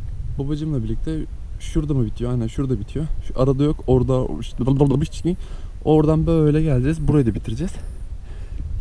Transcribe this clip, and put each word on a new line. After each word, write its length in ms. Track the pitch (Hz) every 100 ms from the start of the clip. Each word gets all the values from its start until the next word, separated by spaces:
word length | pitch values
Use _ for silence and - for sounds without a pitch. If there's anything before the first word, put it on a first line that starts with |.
| - - - -
Babacımla 460 | 139 147 156 139
birlikte 340 | 107 110 156 160 - - - -
şurada 340 | - 165 151
mı 100 | 139
bitiyor? 280 | 110 - 120
Aynen 140 | 123 113
şurada 340 | 147 135 117
bitiyor. 240 | 101 - 156 - -
Şu 140 | -
arada 220 | 131 135
yok. 200 | 147 - -
Orada 400 | 127 123 127 - -
işte 240 | 110 - 123 139 143 131 156 - 165 185 - - - -
oradan 420 | 147 156 156 156 160
böyle 360 | 165 151 151
geleceğiz. 460 | 160 123 135 165 143
Burayı 180 | 147 113
da 80 |
bitireceğiz. 380 | 101 - 117 185 - - - - - - - - - - -